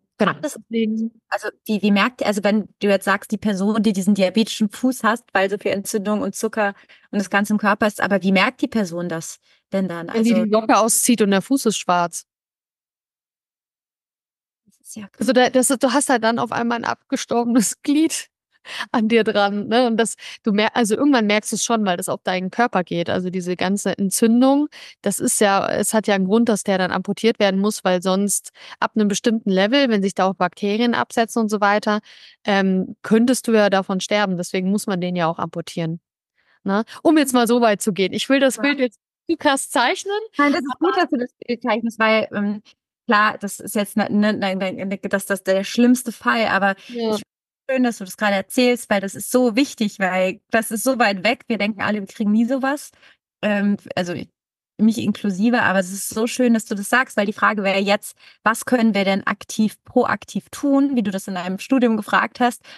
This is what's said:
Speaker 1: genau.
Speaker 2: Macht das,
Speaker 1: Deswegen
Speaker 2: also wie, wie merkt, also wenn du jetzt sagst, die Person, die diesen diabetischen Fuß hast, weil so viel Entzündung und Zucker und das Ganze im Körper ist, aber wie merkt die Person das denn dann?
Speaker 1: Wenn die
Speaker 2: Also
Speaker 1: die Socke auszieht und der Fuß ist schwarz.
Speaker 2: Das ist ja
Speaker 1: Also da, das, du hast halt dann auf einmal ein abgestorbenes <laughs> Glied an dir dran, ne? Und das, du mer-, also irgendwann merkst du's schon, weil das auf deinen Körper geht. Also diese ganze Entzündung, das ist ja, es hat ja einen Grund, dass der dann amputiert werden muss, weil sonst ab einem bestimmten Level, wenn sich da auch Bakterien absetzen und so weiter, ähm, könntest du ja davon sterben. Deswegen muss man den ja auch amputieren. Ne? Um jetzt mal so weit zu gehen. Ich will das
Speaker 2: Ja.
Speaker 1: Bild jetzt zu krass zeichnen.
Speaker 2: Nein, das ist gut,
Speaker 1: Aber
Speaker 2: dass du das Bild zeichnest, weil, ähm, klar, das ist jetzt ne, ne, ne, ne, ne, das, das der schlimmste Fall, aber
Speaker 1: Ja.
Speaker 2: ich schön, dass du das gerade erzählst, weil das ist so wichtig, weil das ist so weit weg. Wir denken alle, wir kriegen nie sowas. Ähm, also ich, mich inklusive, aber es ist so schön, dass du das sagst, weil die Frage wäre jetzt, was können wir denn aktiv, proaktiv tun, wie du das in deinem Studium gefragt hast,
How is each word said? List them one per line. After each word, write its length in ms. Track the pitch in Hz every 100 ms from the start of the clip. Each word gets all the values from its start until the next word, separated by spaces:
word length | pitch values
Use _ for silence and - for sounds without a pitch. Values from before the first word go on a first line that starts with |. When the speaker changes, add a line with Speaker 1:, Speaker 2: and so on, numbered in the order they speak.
| _ -
Speaker 1:
genau. 160 | 185
Speaker 2:
Macht 100 | 147 302
das, 140 | - -
Speaker 1:
Deswegen 520 | 226 220 220 226 _ -
Speaker 2:
also 180 | 202 208 - -
wie, 160 | 214
wie 100 | 208
merkt, 340 | 202 226 - -
also 180 | 208
wenn 240 | 202 214 185 -
du 80 | 202
jetzt 160 | 196 -
sagst, 260 | 196 -
die 60 | 208
Person, 440 | 214 190 202 220
die 120 | 208
diesen 200 | 190 185
diabetischen 560 | 196 185 220 220 - 214
Fuß 340 | - 254 254
hast, 200 | 214 233 _
weil 160 | 190 196
so 80 | 202
viel 140 | 202
Entzündung 500 | 196 196 220 196 208
und 140 | 190 -
Zucker 380 | 220 220 202 202 _ - -
und 80 | 202
das 100 | 196
Ganze 240 | 202 208
im 60 | 214
Körper 280 | 208 208 226
ist, 140 | -
aber 200 | - 196
wie 80 | 285
merkt 280 | 190 254 -
die 60 | 269
Person 400 | 226 185 170 175
das 320 | 165 - - _ _ -
denn 160 | 190 190
dann? 200 | 170 165
Speaker 1:
Wenn 120 | 226
die 100 | 226
Speaker 2:
Also 100 | 220 220
Speaker 1:
die 60 |
Socke 260 | 214 220 220
auszieht 440 | 220 - - 233
und 100 | 202
der 100 | 196
Fuß 260 | - 269 226
ist 100 | -
schwarz. 480 | - 175 175 - - _ _ _ _ _ _ _ _ _ _ _ _ _ _ _ _ _ _ _ _ _ _ _ _
Speaker 2:
Das 140 | _
ist 140 | - -
ja 120 | 196 -
Speaker 1:
Also 120 | 214
da, 160 | 247 247
das, 180 | 262 240
du 260 | 262 262
hast 160 | 269 285
halt 140 | 247
dann 160 | 226 233
auf 120 | 240
einmal 260 | - 233 233
ein 60 | 233
abgestorbenes 920 | 233 - - - 233 240 240 190 -
<laughs> 40 |
Glied 460 | - 294 320 - - _ _ _ - - -
an 160 | 254 220
dir 160 | 226
dran, 440 | 220 202 202 202 202
ne? 200 | 226 247
Und 100 | 220
das, 180 | 226 - - -
du 80 | -
mer-, 240 | 202 214 -
also 200 | 214 214
irgendwann 300 | 285 254 208
merkst 260 | 208 -
du's 100 | 214
schon, 220 | - 233 202
weil 120 | 180
das 100 | 185
auf 120 | 175
deinen 280 | - 185 185
Körper 320 | - 240 190
geht. 260 | 180 170 170
Also 200 | 190 185
diese 240 | 185 175 180
ganze 420 | 185 202 202 -
Entzündung, 680 | 196 - 226 240 262 277 302 - - -
das 180 | 202 -
ist 200 | 254 -
ja, 260 | 208 196 -
es 240 | - 208
hat 120 | 220 208
ja 60 | 196
einen 100 | 185
Grund, 220 | 220 240
dass 140 | 208 -
der 120 | 190
dann 140 | 185
amputiert 480 | 185 190 196 220 233
werden 200 | 202 190
muss, 240 | 208 -
weil 200 | 196 180
sonst 480 | 185 190 202 - - - - -
ab 120 | 220 220
einem 120 | 208
bestimmten 420 | 202 - 226 208
Level, 400 | 185 208 277 269
wenn 140 | 208
sich 100 | 190
da 140 | - 190
auch 80 | 190
Bakterien 580 | 180 - 202 214 240
absetzen 480 | - - - 226 233
und 80 | 214
so 120 | 208
weiter, 380 | 202 208 214 208 - - - _ -
ähm, 500 | 196 190 185 - -
könntest 460 | - 220 247 247 -
du 60 |
ja 160 | 220 202
davon 300 | 190 190 190
sterben. 360 | - 208 202 175
Deswegen 320 | 180 190 185
muss 160 | 208 -
man 140 | 185
den 140 | 180 180
ja 120 | 165
auch 120 | 170
amputieren. 600 | 165 170 165 - 165 165 _ _ _ _ _ _
Ne? 200 | 196 202 226 -
Um 160 | 330 311
jetzt 160 | 277
mal 140 | 247 233
so 140 | 240
weit 200 | 233 208
zu 100 | -
gehen. 200 | 175 180
Ich 160 | 202 -
will 100 | 269
das 160 | 269 247
Speaker 2:
Ja. 40 |
Speaker 1:
Bild 160 | 277 277
jetzt 200 | 247 _ _ _ -
zu 100 | 320
krass 320 | 294 277 -
zeichnen. 420 | 277 240 370 392 415 440 -
Speaker 2:
Nein, 140 | 285
das 100 | 339
ist 180 | 277 -
gut, 120 | 339
Speaker 1:
Aber 80 | 381
Speaker 2:
dass 80 | 349
du 80 | 262
das 140 | 247 - -
Bild 140 | 226
zeichnest, 340 | 247 220 226 -
weil, 300 | 220 220 -
ähm, 280 | 202 208 208 _ _ _ _ -
klar, 300 | 208 214 -
das 200 | 202 -
ist 120 | - 214
jetzt 220 | 202 -
ne, 100 | 202
ne, 220 | 208 208
ne, 220 | 214 196 190
ne, 180 | 190 - 190
ne, 120 | 196
das, 280 | 202 196 -
das 180 | 196
der 200 | - 190
schlimmste 480 | 202 - 240 247 240
Fall, 340 | - 233 240 220
aber 280 | 190 196 196 -
Speaker 1:
Ja. 260 | 240 226 208
Speaker 2:
ich 60 | - _ _ _ -
schön, 120 | 262
dass 160 | 247 220
du 40 |
das 140 | 190 -
gerade 160 | 208
erzählst, 560 | 196 190 - 247 240 -
weil 100 | 202
das 140 | 196
ist 160 | - -
so 260 | 254 247 214
wichtig, 440 | 285 - 208 -
weil 420 | 185 185 185 208 -
das 220 | 226 220
ist 100 | 214
so 140 | 262 247
weit 260 | 220 196
weg. 200 | 196 262 -
Wir 140 | 214
denken 220 | 202 196
alle, 160 | 208 208
wir 80 | 196
kriegen 240 | - 208
nie 140 | 214 233
sowas. 440 | 269 262 294 - _ - _ _ -
Ähm, 340 | 208 202 202 202 - -
also 180 | 180
ich, 140 | 170 - _ _ _ _ -
mich 180 | 220 220
inklusive, 640 | 196 208 202 180 226 240
aber 160 | - 190
es 140 | 180
ist 180 | 196 -
so 160 | 214 233
schön, 300 | - 247 226
dass 100 | -
du 80 |
das 160 | 202 202
sagst, 260 | 240 262 -
weil 120 | 202
die 60 |
Frage 280 | - 208 214
wäre 160 | 196 190
jetzt, 400 | 196 208 - - - _
was 220 | 214 220 -
können 300 | 247 226 202
wir 100 | 190
denn 160 | 196 -
aktiv, 480 | 208 - - 214 -
proaktiv 640 | _ 247 - 214 - 196 -
tun, 460 | - 285 277 277 254
wie 80 |
du 80 | 202
das 160 | 190 -
in 80 | 185
deinem 240 | 180 190
Studium 360 | - 269 233 220
gefragt 440 | - - 226 -
hast, 240 | 247 - -